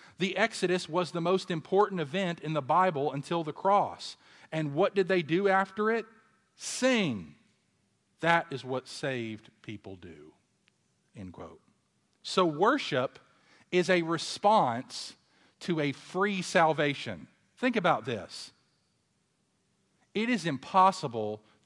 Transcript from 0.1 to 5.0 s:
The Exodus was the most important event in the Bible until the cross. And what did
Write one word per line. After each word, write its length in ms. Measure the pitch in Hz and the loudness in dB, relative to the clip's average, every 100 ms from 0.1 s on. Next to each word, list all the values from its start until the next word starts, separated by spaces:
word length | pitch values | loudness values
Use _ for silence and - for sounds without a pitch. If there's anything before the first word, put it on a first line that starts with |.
| - | -4
The 180 | 190 - | -2 0
Exodus 520 | 220 - 180 180 - | -2 0 0 0 -2
was 240 | 170 170 | -2 -2
the 80 | 175 | -2
most 280 | 170 185 - | 0 0 0
important 520 | 165 - 190 202 185 | -8 0 2 2 0
event 400 | 143 175 185 170 | -4 -4 -4 -4
in 140 | 151 | -4
the 60 | 156 | -4
Bible 520 | 131 165 185 147 143 | 2 4 4 2 -2
until 320 | 139 - 170 | -4 -4 -4
the 80 | 151 | -4
cross. 640 | - 196 202 120 - - - _ - - | -2 2 4 2 -6 -14 -16 _ -20 -8
And 240 | 160 151 | -4 -2
what 220 | 143 196 | 2 2
did 100 | 202 | 2